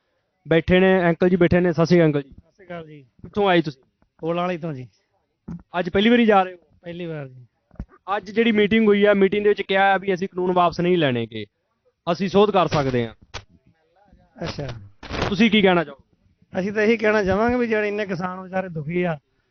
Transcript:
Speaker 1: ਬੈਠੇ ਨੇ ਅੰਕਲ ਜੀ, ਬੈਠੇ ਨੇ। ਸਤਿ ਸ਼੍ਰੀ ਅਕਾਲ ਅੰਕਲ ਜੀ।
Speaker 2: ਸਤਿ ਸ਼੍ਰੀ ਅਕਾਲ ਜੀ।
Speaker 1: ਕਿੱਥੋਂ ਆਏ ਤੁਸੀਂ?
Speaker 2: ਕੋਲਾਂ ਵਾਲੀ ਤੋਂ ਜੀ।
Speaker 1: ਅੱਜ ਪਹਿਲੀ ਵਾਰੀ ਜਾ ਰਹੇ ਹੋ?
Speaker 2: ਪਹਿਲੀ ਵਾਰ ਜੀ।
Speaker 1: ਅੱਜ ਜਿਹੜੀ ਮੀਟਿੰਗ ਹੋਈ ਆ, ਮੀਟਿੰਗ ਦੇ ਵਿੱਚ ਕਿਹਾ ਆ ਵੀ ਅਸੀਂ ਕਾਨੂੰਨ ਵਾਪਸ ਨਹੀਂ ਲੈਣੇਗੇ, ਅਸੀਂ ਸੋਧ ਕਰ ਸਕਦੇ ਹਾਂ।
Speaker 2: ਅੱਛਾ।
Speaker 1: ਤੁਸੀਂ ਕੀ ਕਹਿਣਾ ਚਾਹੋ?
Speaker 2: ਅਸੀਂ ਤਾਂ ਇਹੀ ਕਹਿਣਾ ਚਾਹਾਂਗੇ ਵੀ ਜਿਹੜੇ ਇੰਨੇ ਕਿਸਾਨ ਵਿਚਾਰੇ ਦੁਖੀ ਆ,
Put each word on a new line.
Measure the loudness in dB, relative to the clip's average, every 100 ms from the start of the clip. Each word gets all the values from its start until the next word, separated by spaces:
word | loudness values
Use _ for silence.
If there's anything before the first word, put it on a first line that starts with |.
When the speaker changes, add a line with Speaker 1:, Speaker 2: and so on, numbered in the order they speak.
| _ _ _ _ 0
Speaker 1:
ਬੈਠੇ | 0 2 2
ਨੇ | 4 4 2
ਅੰਕਲ | 2 0
ਜੀ, | 2
ਬੈਠੇ | 2 2
ਨੇ। | 0
ਸਤਿ | 0 2
ਸ਼੍ਰੀ | 4
ਅਕਾਲ | 4
ਅੰਕਲ | 0
ਜੀ। | -6
Speaker 2:
ਸਤਿ | -16 _
ਸ਼੍ਰੀ | _ -18
ਅਕਾਲ | -16 -16
ਜੀ। | -20
Speaker 1:
ਕਿੱਥੋਂ | -20 _ -10 -2 2
ਆਏ | 2
ਤੁਸੀਂ? | 0 -8 _ _ _ _
Speaker 2:
ਕੋਲਾਂ | -6 -4
ਵਾਲੀ | -4 -6
ਤੋਂ | -8
ਜੀ। | -12 -14 _ _ _ _ _ -18 -16 -10 -8
Speaker 1:
ਅੱਜ | -4
ਪਹਿਲੀ | 0 4
ਵਾਰੀ | 4 6
ਜਾ | 4
ਰਹੇ | 2
ਹੋ? | -6 _ _
Speaker 2:
ਪਹਿਲੀ | -16 -12 -10
ਵਾਰ | -10 -14
ਜੀ। | -18 -20 _ _ _ -18 _ -8 -6
Speaker 1:
ਅੱਜ | -4
ਜਿਹੜੀ | 0 0
ਮੀਟਿੰਗ | 2 2 4 4
ਹੋਈ | 4 4
ਆ, |
ਮੀਟਿੰਗ | 4 2 2
ਦੇ | 0
ਵਿੱਚ | 0
ਕਿਹਾ | 0 0 2
ਆ | 2
ਵੀ | -2
ਅਸੀਂ | -4 -6
ਕਾਨੂੰਨ | -4 -2
ਵਾਪਸ | 2 0 0
ਨਹੀਂ | 0 2
ਲੈਣੇਗੇ, | 0 -2 -6 -10 -14 _ _ _ _ _ -6
ਅਸੀਂ | -4 0
ਸੋਧ | 2 4
ਕਰ | 2 0
ਸਕਦੇ | 0 -2 -2 -4
ਹਾਂ। | -10 _ -20 -20 _ _ _ _ _ _ _ _ -12
Speaker 2:
ਅੱਛਾ। | -10 -10 -12 -14 -18 _ -14 -6 -4
Speaker 1:
ਤੁਸੀਂ | 0 2
ਕੀ | 4
ਕਹਿਣਾ | 2 2
ਚਾਹੋ? | -2 -10 _ _ _ _ _ -8
Speaker 2:
ਅਸੀਂ | -6
ਤਾਂ | -2
ਇਹੀ | 0 0
ਕਹਿਣਾ | 0 0
ਚਾਹਾਂਗੇ | 0 0 0 0
ਵੀ | -2
ਜਿਹੜੇ | -2 -2
ਇੰਨੇ | -4 -6
ਕਿਸਾਨ | -6 -8 -10
ਵਿਚਾਰੇ | -8 -8 -8
ਦੁਖੀ | -10 -6 -4
ਆ, | -4 -6 _ _ _